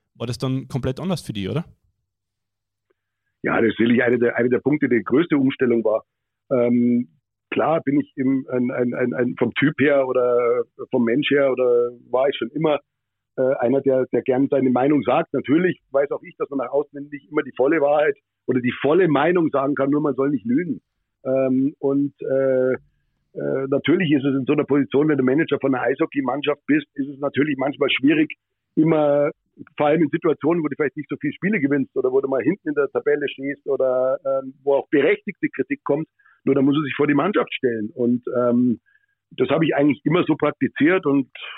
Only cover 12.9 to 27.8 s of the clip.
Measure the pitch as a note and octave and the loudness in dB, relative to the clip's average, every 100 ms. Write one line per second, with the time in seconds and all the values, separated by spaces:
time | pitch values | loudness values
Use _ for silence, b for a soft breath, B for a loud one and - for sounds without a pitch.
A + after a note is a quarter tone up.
12.9 | _ _ _ _ - C3 C#3 A#2+ C#3 C3+ | _ _ _ _ -2 0 2 0 0 2
13.9 | C3 B2+ B2 B2 B2+ C#3 C#3 C3 B2 C#3 | 0 0 -2 0 0 2 2 2 2 2
14.9 | D3 A#2 C#3 E3+ C3+ B2 D#3 F#3 - _ | 2 2 0 0 -4 0 0 0 -4 _
15.9 | C3+ C#3+ D3 F3+ - D#3 C#3 A#2+ C#3 D3 | -2 -2 -4 -10 -10 -6 -6 -4 -4 -4
16.9 | C#3+ D3 C#3+ - D3+ C3+ - C3 D#3+ C#3 | -8 -14 -16 -6 -4 -4 0 0 2 2
17.9 | D3 D3+ C#3+ _ _ - B2+ A#2+ - C3+ | 2 2 -2 _ _ -4 -2 -2 -2 2
18.9 | E3+ F3+ C#3 D#3 F3+ D#3 C#3 C#3 C#3+ C3+ | 4 4 4 2 2 2 0 -2 -2 0
19.9 | D3 D3+ B2 C#3 C#3+ A#2 B2+ F3 G#2+ _ | 0 0 0 -2 -2 0 -2 -2 -8 _
20.9 | _ _ _ C3+ C3 C3 C3 C3+ - C#3 | _ _ _ -4 0 0 0 -2 -2 -2
21.9 | C#3 C#3+ - - C3+ C3+ C3 B2+ B2 _ | 0 -2 -4 -4 0 0 2 0 -2 _
22.9 | _ _ _ _ F3+ C#3+ C3+ C3+ C#3 - | _ _ _ _ -10 -6 -4 -2 -2 2
23.9 | F3+ F3 D3 C3+ C3+ B2+ D3+ C3+ C#3+ C3+ | 0 2 0 0 -2 0 -2 0 0 2
24.9 | C#3 D#3 C#3+ B2+ C3+ E3 C3+ C#3 C3 A#2+ | 0 2 2 2 2 0 -2 0 0 -2
25.9 | - D#3+ C#3 C3 C#3 C#3 C#3+ - D3+ C#3+ | -2 -2 -2 -4 -4 -4 -4 0 -2 -2
26.9 | - C#3 C3+ C#3+ C3 D3+ C3 C3+ C3+ | -8 -10 -6 -6 -2 -2 -2 -4 -2